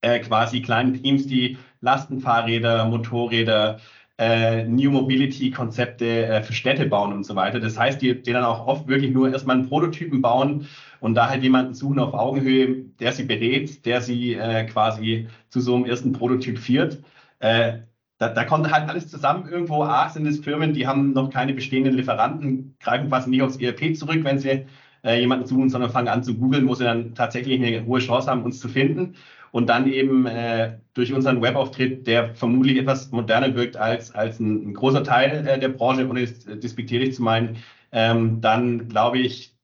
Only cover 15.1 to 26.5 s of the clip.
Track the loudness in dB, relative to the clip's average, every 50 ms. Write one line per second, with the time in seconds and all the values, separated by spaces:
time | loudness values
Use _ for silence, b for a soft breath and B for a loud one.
15.1 | -2 -2 -2 B B B B B -4 -2 0 2 2 2 2 0 -2 -2 -2 -2
16.1 | -2 0 0 0 0 0 0 -4 -6 -8 -2 0 2 2 2 0 -2 -8 b b
17.1 | b b b b b b 0 2 4 4 2 0 -2 -6 -12 -18 _ _ _ _
18.1 | _ _ -4 -2 0 -2 -2 0 2 2 2 2 2 0 0 0 -6 -8 -10 -10
19.1 | -12 -2 0 0 0 0 -4 -8 -6 -6 -4 -2 -2 -2 0 2 2 0 0 0
20.1 | -2 -4 -2 -2 -2 -2 -4 -4 -2 -2 0 0 0 0 -2 0 0 2 2 2
21.1 | 2 0 0 0 -2 -2 -2 -2 -2 -4 -4 -4 -2 0 2 2 2 0 0 -2
22.1 | 0 0 0 0 0 -4 -4 -2 -4 -4 -4 -10 -16 _ -4 -2 -2 0 0 0
23.1 | -2 -2 0 2 2 2 2 2 0 -2 -4 -4 -4 -2 -2 -2 -2 -2 -4 -2
24.1 | -2 0 0 0 0 0 0 0 -2 -2 -2 B B B B B B B B 0
25.1 | 2 2 4 2 2 0 -2 0 0 2 2 2 2 0 -2 0 0 0 0 0
26.1 | 0 -2 -2 -2 -4 0 0 2